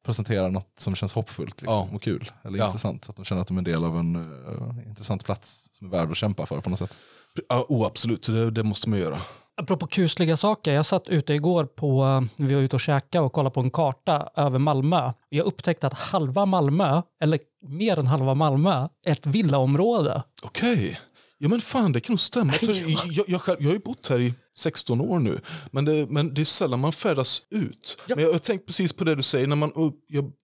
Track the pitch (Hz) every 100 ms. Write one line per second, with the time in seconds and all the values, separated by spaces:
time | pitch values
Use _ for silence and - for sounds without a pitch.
0 | - 113 101 104 92 95 - - - 92
1 | 101 113 107 - 78 - 110 107 95 104
2 | 110 95 113 - - 98 107 110 104 -
3 | - 95 92 95 90 92 87 82 85 82
4 | 85 85 80 69 69 - 117 120 113 107
5 | 104 98 - 98 - - - - 95 90
6 | 82 80 107 98 76 71 - 92 90 -
7 | - - _ - - 123 127 127 110 -
8 | 117 110 - 113 117 113 107 104 - 104
9 | 82 67 - - _ - 151 180 165 -
10 | 170 - 165 160 208 214 - 143 156 190
11 | - 170 139 147 160 175 143 - 147 131
12 | 135 135 127 - 139 139 135 131 - 139
13 | - 175 135 - 135 135 127 170 151 131
14 | - 151 - - 143 127 147 135 143 175
15 | 131 - _ 147 180 - - 165 135 -
16 | - 190 139 143 202 190 139 156 175 151
17 | 170 _ 156 156 - _ 165 151 220 175
18 | 131 143 135 135 156 135 180 147 143 _
19 | - 147 147 202 180 139 131 180 208 233
20 | 147 101 - - - - 240 220 113 -
21 | - _ _ _ 147 233 - 262 202 123
22 | - 220 - 247 165 233 233 196 160 156
23 | 175 160 196 180 - 180 143 202 196 254
24 | - 127 123 123 _ - 160 - - 120
25 | 180 175 113 - - 156 139 135 147 151
26 | 135 147 147 139 151 - 165 123 143 165
27 | 214 143 131 - _ 214 - - - -
28 | - 226 156 170 - 196 - - 180 -
29 | 160 147 135 139 139 147 151 156 160 139
30 | _ 147 139 -